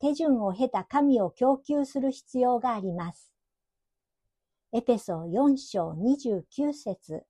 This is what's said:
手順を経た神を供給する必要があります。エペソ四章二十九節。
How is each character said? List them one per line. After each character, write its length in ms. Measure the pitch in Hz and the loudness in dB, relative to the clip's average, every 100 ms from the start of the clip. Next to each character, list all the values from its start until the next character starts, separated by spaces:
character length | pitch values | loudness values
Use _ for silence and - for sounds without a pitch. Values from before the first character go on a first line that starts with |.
手 140 | 285 | -2
順 280 | 294 311 240 | 0 2 2
を 100 | 202 | 0
経 160 | 185 254 | -2 -2
た 140 | 202 | -2
神 380 | - 285 285 247 | -2 2 4 4
を 100 | 180 | 2
供 280 | - 254 269 | 0 0 0
給 260 | 277 294 | 0 -2
す 160 | 277 277 | -2 -2
る 100 | 269 | -4
必 300 | 262 - 254 | -4 -8 0
要 180 | 247 240 | 2 2
が 160 | 247 | 0
あ 60 | 220 | -4
り 120 | 185 | -4
ま 200 | 175 170 | -6 -8
す。 200 | - _ _ _ _ _ _ _ _ _ _ _ _ _ _ _ | -12 _ _ _ _ _ _ _ _ _ _ _ _ _ _ _
エ 100 | 233 | -2
ペ 160 | 240 220 | 0 0
ソ 280 | - 165 165 | -2 -6 -4
四 280 | 196 285 269 | 2 4 2
章 360 | - 196 165 | 0 -4 -4
二 220 | 160 226 277 | -2 0 0
十 280 | 247 190 - | 0 -4 -4
九 220 | - 294 | -4 -4
節。 520 | 294 214 180 - 156 - | -4 -8 -10 -10 -12 -12